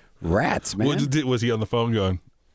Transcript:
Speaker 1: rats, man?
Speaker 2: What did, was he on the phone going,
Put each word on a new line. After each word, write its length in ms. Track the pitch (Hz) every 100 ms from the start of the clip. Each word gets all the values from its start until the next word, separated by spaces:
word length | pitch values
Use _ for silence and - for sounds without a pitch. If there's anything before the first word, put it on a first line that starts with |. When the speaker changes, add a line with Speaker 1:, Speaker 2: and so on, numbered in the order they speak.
| - -
Speaker 1:
rats, 560 | 82 92 - - - 98
man? 100 | 131
Speaker 2:
What 220 | 143 143
did, 140 | 151
was 160 | 127 123
he 100 | 120
on 100 | 110
the 60 | 110
phone 280 | 120 117
going, 260 | 110 95 90 - _ _